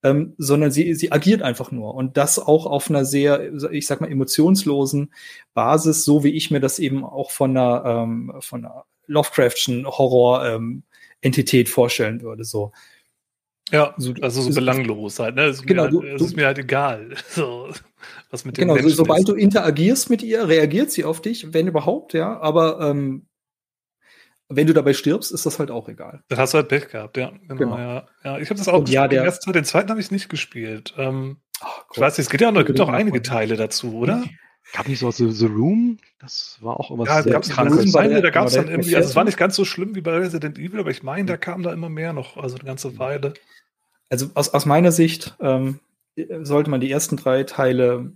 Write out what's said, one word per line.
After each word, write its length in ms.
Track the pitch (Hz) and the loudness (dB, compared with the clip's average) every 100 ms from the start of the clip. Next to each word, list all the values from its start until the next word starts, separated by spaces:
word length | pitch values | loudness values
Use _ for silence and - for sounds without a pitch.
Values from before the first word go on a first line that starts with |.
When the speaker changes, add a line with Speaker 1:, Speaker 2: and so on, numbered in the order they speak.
Speaker 1:
ähm, 300 | 139 147 165 - | 4 2 0 -6
sondern 320 | 143 143 151 | 0 2 4
sie, 240 | 135 175 | 2 0
sie 160 | 160 165 | 0 0
agiert 300 | 147 175 214 | 2 4 2
einfach 300 | 143 117 123 | 0 -6 -8
nur. 220 | 123 107 | -10 -10
Und 220 | 131 131 143 | -6 -4 0
das 220 | 143 - | 0 0
auch 280 | - 156 160 | 4 2 4
auf 220 | 143 - | -4 0
einer 160 | 147 | 0
sehr, 480 | 135 143 143 143 151 147 147 | 2 2 2 2 -2 -8 -6
ich 140 | 151 - | -6 -4
sag 140 | 147 | -6
mal, 100 | 160 | -4
emotionslosen 1000 | 135 131 - 160 196 156 143 135 143 143 - - - _ | -4 0 4 4 4 2 0 0 0 -4 -10 -20 -20 _
Basis, 500 | - 113 156 160 156 | -2 2 2 2 0
so 180 | - 147 | 4 4
wie 80 | 143 | 4
ich 200 | 151 - | 0 -2
mir 80 | 143 | 0
das 180 | 135 - | 0 -2
eben 260 | 147 135 | -2 -4
auch 280 | - 139 139 | -6 -10 -10
von 240 | - 135 131 | -2 0 2
einer, 260 | 123 120 | 2 0
ähm, 480 | 123 117 113 113 127 135 | 0 -2 -2 -6 -10 -14
von 240 | - 123 | -14 -14
einer 200 | 117 131 _ _ - | -14 -20 _ _ -2
Lovecraftschen 800 | 151 147 - 123 - - 123 135 | 0 2 2 2 0 -2 -4 -4
Horror, 600 | - 131 127 120 127 127 | 0 4 6 4 4 0
ähm, 380 | 113 113 135 _ _ - _ | -4 -6 -10 _ _ -20 _
Entität 480 | 135 131 131 131 117 | 0 0 2 2 4
vorstellen 540 | - 120 - 107 113 | 2 2 2 -2 -4
würde, 220 | 117 110 | -10 -12
so. 280 | 110 107 104 _ _ _ _ _ _ _ _ _ - | -8 -6 -6 _ _ _ _ _ _ _ _ _ -2
Speaker 2:
Ja, 240 | 151 147 - | 2 2 -2
Speaker 1:
So, 160 | 127 123 | -8 -4
Speaker 2:
also 200 | 131 123 | -4 -2
so 80 | 127 | 0
Speaker 1:
so 40 | |
Speaker 2:
belanglos 640 | 139 127 131 117 107 107 - | 0 0 0 -2 -6 -8 -6
halt, 160 | 117 | -4
ne? 100 | 127 | 0
Es 140 | 151 135 | 0 0
ist 80 | 131 | 2
Speaker 1:
genau, 160 | 175 | 2
Speaker 2:
mir 0 | |
halt, 100 | 147 | 4
Speaker 1:
du, 100 | 170 | 0
Speaker 2:
es 180 | 139 139 | -2 -2
Speaker 1:
du 40 | |
Speaker 2:
ist 120 | - - | -2 2
mir 100 | 139 | 0
halt 120 | 139 | 0
egal, 560 | 131 135 139 110 113 135 | -2 0 0 -4 -12 -16
<laughs> 60 | - | -10
so, 420 | 170 135 120 139 160 _ _ - - _ | -6 -6 -8 -14 -16 _ _ -20 -20 _
was 140 | 127 | -12
mit 120 | 131 120 | -10 0
den 100 | 175 | 4
Speaker 1:
Genau, 120 | 147 | 6
so, 100 | 151 | 6
Speaker 2:
Menschen 60 | |
Speaker 1:
sobald 260 | 151 160 160 | 4 4 4
Speaker 2:
ist. 80 | 196 | 4
Speaker 1:
du 60 | |
interagierst 760 | 202 202 202 165 147 180 262 - | 4 4 4 2 2 2 2 0
mit 120 | 226 | -2
ihr, 260 | 226 220 190 | 0 -2 4
reagiert 420 | 160 151 180 294 | 4 4 2 0
sie 140 | - | -2
auf 160 | 156 165 | -4 -4
dich, 320 | 214 233 156 | -6 -8 -4
wenn 160 | 165 180 | -2 0
überhaupt, 460 | 160 143 277 - | 0 -2 -4 -4
ja, 240 | 160 180 220 | -4 -4 -4
aber, 400 | 156 165 160 160 | 0 2 2 0
ähm, 460 | 147 143 139 131 _ _ _ _ _ _ _ _ _ _ _ _ _ | -2 -2 -4 -8 _ _ _ _ _ _ _ _ _ _ _ _ _
wenn 180 | 139 156 | 2 4
du 60 | |
dabei 220 | 160 139 | 6 4
stirbst, 360 | 135 147 196 - | 2 0 0 -2
ist 140 | 190 | -4
das 140 | 160 - | -4 -4
halt 120 | 143 | -6
auch 180 | 117 - | -8 -12
egal. 340 | - - 147 _ | -18 -18 -20 _
Speaker 2:
Dann 100 | 127 | -2
hast 160 | 131 | 2
du 40 | 156 | 2
halt 100 | 147 | 2
Pech 200 | 143 - | -2 -4
gehabt, 300 | 110 107 131 | -14 -10 -8
ja, 140 | 127 - - | -10 -12 -16
genau, 100 | 131 | -4
Speaker 1:
Genau. 180 | 123 120 | -4 -4
Speaker 2:
ja. 320 | 123 123 _ _ | -8 -10 _ _
Ja, 140 | 139 139 | -10 -8
ich 100 | 151 | -8
hab 80 | 202 | -4
das 120 | 190 | 2
auch 100 | 175 | 2
Speaker 1:
Und 100 | 131 | 4
ja, 140 | 135 | 2
Speaker 2:
gespielt, 100 | 139 | 4
den 60 | 135 | 4
Speaker 1:
der 60 | |
Speaker 2:
ersten 200 | 151 180 | 2 -2
Teil, 80 | - | -2
den 120 | 180 | -2
zweiten 260 | 151 170 202 | 2 0 0
hab 80 | 220 | -4
ich 120 | 196 | -4
nicht 200 | 196 - | -6 -4
gespielt. 640 | 156 - 120 113 110 - - | -8 -8 -10 -10 -10 -12 -6
Ähm, 400 | 135 135 131 139 _ - | -6 -4 -8 -12 _ -14
Speaker 1:
Ach, 240 | - - - | -12 -14 -14
Speaker 2:
ich 80 | - | 0
weiß 160 | 143 156 | 2 2
nicht, 100 | 135 | -2
es 40 | |
gibt 100 | - | 2
ja 80 | 233 | 4
auch 40 | |
noch, 120 | 202 | 4
gibt 160 | 143 131 | 2 2
auch 80 | 170 | 2
Speaker 1:
unbedingt 120 | - | 2
Speaker 2:
einige 200 | 214 127 | 0 -2
Speaker 1:
machen. 40 | |
Speaker 2:
Teile 320 | 120 117 110 110 | -2 -2 -2 -2
dazu, 380 | 110 - 123 113 | -2 -4 -8 -4
oder? 280 | 123 240 247 - _ _ _ | -2 -2 -4 -12 _ _ _
Speaker 3:
Gab 160 | - 139 | -10 -6
nicht 100 | 135 | -2
so 100 | 123 | -4
The, 200 | 110 117 | 0 0
The 160 | 110 113 | 2 0
Room? 520 | 107 139 214 240 220 _ _ | 2 2 2 0 -2 _ _
Das 400 | 131 - - - | -12 -12 -12 -12
war 180 | 113 - | -10 -8
auch 100 | - | -8
irgendwas 200 | 127 120 | -4 2
Speaker 2:
Ja, 120 | 156 | 2
Speaker 3:
sehr 100 | 147 | 4
Speaker 2:
gab's 160 | 156 - | 0 0
Speaker 1:
The 40 | |
Speaker 2:
krankes. 300 | - 139 156 | 0 4 4
Speaker 1:
Room 80 | 196 | 6
war 100 | 160 | 6
Speaker 2:
Ich 60 | 220 | 4
meine, 60 | |
Speaker 1:
der, 80 | 220 | 4
Speaker 2:
da 80 | 175 | 4
gab's 240 | 165 123 131 | 2 2 2
Speaker 1:
war 80 | |
Speaker 2:
dann 40 | 151 | 0
Speaker 1:
der 0 | |
Speaker 2:
irgendwie, 220 | 165 170 170 | -2 0 2
also 120 | 160 | 4
es 80 | 131 | 2
war 80 | |
Speaker 1:
vierte? 20 | 208 | 2
Speaker 2:
nicht 120 | - | 2
ganz 180 | 185 196 | 0 2
so 80 | |
schlimm 300 | 190 - 196 | -2 -2 -6
wie 60 | 196 | -6
bei 160 | 165 165 | -2 -2
Resident 420 | 185 165 151 147 | -2 -4 -8 -10
Evil, 220 | 165 214 | -10 -8
aber 100 | 160 | -6
ich 120 | 131 | -8
meine, 240 | 135 165 190 | -8 -6 -4
da 100 | 165 | -4
kam 260 | - 180 | -8 -6
da 100 | 175 | -6
immer 160 | 170 165 | -6 -8
mehr 240 | 156 165 | -8 -8
noch, 240 | 147 127 - | -8 -12 -10
also 200 | 135 127 | -12 -10
eine 80 | |
ganze 340 | 139 131 135 117 | -14 -10 -12 -8
Weile. 360 | 131 143 143 156 _ _ _ _ _ _ _ | -6 -4 -6 -8 _ _ _ _ _ _ _
Speaker 1:
Also 200 | 127 135 | -6 -4
aus, 160 | - 143 | -2 0
aus 160 | 143 147 | 0 4
meiner 260 | 147 180 | 4 6
Sicht, 440 | 165 165 165 - - | 4 2 0 -12 -4
ähm, 400 | 143 131 135 139 _ _ _ - 165 170 | 0 0 -2 -6 _ _ _ -14 -10 -10
sollte 280 | 143 147 147 | -2 0 0
man 100 | 131 | -2
die 100 | 131 | -2
ersten 260 | 143 - 139 | -2 -2 -2
drei 280 | 131 131 | 0 0
Teile 680 | 135 - 131 127 123 123 127 | 0 0 0 2 2 0 -6